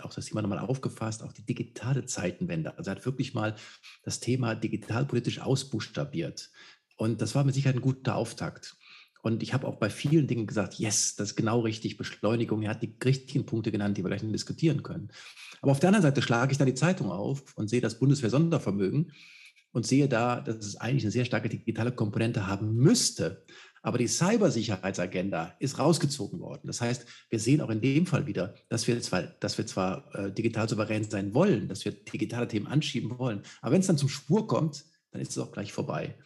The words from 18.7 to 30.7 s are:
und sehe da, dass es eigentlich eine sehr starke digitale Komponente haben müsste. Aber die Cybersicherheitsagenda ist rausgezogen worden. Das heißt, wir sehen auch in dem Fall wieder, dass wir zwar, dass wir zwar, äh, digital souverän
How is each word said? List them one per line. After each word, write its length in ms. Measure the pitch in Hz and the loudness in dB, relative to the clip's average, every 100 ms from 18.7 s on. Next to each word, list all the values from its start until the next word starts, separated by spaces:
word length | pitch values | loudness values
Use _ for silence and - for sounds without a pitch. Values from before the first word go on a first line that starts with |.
| 98 95 139 143 - - - - _ _ | 2 2 2 -2 -6 -20 -20 -20 _ _
und 160 | 123 107 | -4 2
sehe 220 | 131 143 | 4 4
da, 320 | 113 120 120 | 4 2 0
dass 160 | - 110 | -2 -6
es 180 | 104 104 | -6 -6
eigentlich 300 | 113 139 107 | -2 0 2
eine 60 | |
sehr 120 | 113 | 0
starke 240 | 123 107 110 | 0 0 -2
digitale 460 | - - 107 117 | -4 -4 -2 -2
Komponente 540 | 123 107 - 117 - 95 | 0 -2 0 0 0 -2
haben 280 | 98 110 113 | -2 0 6
müsste. 680 | 147 240 - - - - - - - _ | 6 6 2 0 -4 -4 -18 -20 -20 _
Aber 160 | - 120 | -2 0
die 120 | 117 | 0
Cybersicherheitsagenda 1500 | - 175 226 185 120 110 95 92 95 92 92 95 87 82 - | 2 2 4 4 2 -2 -2 -2 -2 -2 -2 -2 -4 -6 -4
ist 220 | 135 - | -6 2
rausgezogen 640 | 139 170 143 - 101 - | 4 4 2 -2 -6 -8
worden. 260 | 87 - - | -10 -12 -10
Das 140 | - | -4
heißt, 240 | 120 127 - - _ | -2 -2 -8 -20 _
wir 100 | 113 | -2
sehen 220 | 113 147 | 4 4
auch 80 | 127 | 4
in 100 | 110 | 0
dem 260 | 131 139 180 | 2 4 4
Fall 220 | 131 143 | 2 0
wieder, 280 | 147 92 - _ | -2 -4 -6 _
dass 220 | 113 - | -2 0
wir 120 | 120 | 0
zwar, 200 | - 92 | 0 -2
dass 360 | - - 101 - | -2 -6 -4 -2
wir 80 | 107 | -4
zwar, 480 | - 92 95 - - | 0 -2 -2 -8 -8
äh, 180 | 98 | -6
digital 340 | 104 113 113 | -2 -2 0
souverän 380 | 107 | 0